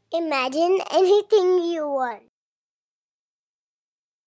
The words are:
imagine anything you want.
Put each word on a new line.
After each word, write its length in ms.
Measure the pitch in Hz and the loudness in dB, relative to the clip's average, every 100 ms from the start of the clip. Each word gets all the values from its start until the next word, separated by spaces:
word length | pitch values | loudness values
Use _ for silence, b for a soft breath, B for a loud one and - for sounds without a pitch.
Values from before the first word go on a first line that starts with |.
| - | -8
imagine 640 | 330 320 277 262 277 349 381 - | -6 -4 -4 -2 -2 0 0 0
anything 760 | 311 370 415 403 427 359 359 | 0 4 2 4 2 2 0
you 220 | 339 330 294 | 0 -4 -4
want. 340 | 277 247 208 226 _ _ _ _ _ _ _ _ _ _ _ _ _ _ _ _ _ _ _ | -4 -4 -8 _ _ _ _ _ _ _ _ _ _ _ _ _ _ _ _ _ _ _ _